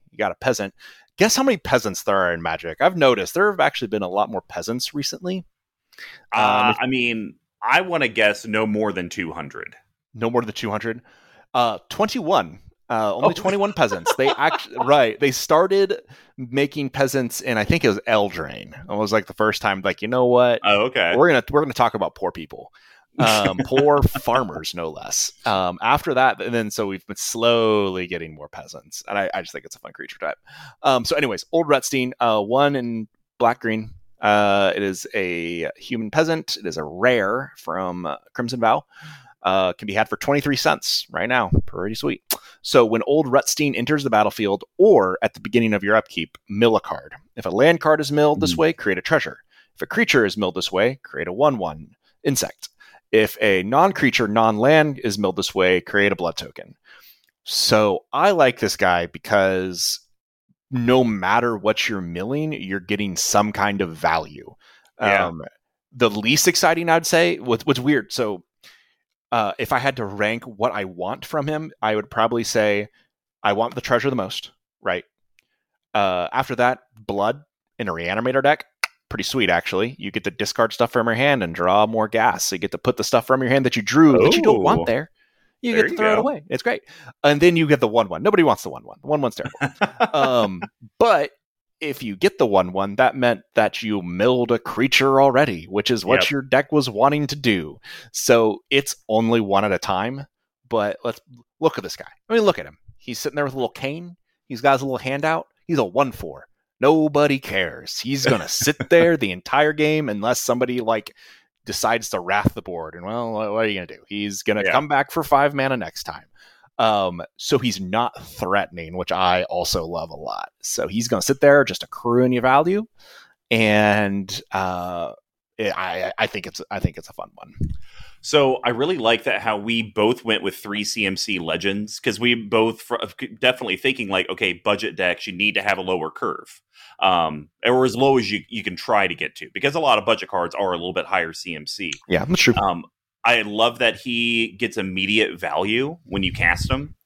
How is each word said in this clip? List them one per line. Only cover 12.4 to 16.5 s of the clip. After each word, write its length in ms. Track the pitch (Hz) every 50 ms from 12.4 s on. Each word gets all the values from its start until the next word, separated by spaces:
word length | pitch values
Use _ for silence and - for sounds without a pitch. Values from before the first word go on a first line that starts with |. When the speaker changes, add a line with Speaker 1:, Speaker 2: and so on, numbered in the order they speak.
| 92 80 80 92 - - - _ _ -
Speaker 1:
Uh, 260 | 120 113 107 104 95
only 140 | - 127 208
Speaker 2:
Oh. 40 | 175
Speaker 1:
twenty-one 400 | - - 190 196 202 196 202 196
peasants. 380 | - 147 110 101 90 85 - -
They 140 | - 131 135
act-, 380 | - - 139 165 160 - - - -
Speaker 2:
<laughs> 100 | 123 123
Speaker 1:
right. 360 | 123 143 147 127 113 110 -
They 100 | 143 139
started 680 | 131 - - - 160 156 180 190 196 196 196 190 196 - - - - - _ _ _
making 540 | - 131 120